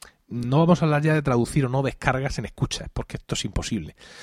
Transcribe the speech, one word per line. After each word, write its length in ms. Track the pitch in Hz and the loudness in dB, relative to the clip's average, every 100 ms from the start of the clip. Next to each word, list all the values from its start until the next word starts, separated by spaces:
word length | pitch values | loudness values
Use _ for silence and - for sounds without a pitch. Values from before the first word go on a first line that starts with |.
| - _ - | -20 _ -10
No 320 | 120 120 143 | -6 0 4
vamos 200 | 170 170 | 6 4
a 60 | 160 | 4
hablar 160 | 147 | 2
ya 100 | 156 | 2
de 80 | 156 | 2
traducir 460 | 143 120 117 156 127 | 2 2 2 2 2
o 20 | |
no 140 | 131 | 0
descargas 560 | 135 - 143 131 135 - | -2 -2 -2 0 -2 -6
en 80 | 104 | -8
escuchas, 420 | - - - - | -4 -4 -6 -8
porque 280 | - - - | -10 -8 -10
esto 160 | - | -6
es 100 | - | -4
imposible. 520 | 98 - - 107 73 - - - | -4 -4 -4 -6 -6 -14 -20 -20